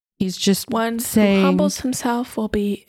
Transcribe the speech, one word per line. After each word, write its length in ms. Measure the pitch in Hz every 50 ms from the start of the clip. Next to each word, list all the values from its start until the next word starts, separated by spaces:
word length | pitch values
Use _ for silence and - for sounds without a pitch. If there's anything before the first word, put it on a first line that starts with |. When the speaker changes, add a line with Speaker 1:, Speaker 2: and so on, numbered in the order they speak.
| _ _ _ _
Speaker 1:
He's 180 | 202 185 175
just 320 | - - 196 196 - - -
Speaker 2:
One 300 | - 226 226 226 233 233
Speaker 1:
saying 420 | 247 - - 220 214 202 196 196
Speaker 2:
who 60 | 190
humbles 340 | 185 185 185 196 196 190 -
himself 560 | - 254 254 - - 240 240 240 247 - -
will 120 | - 220 208
be 360 | - 208 202 202 202 - -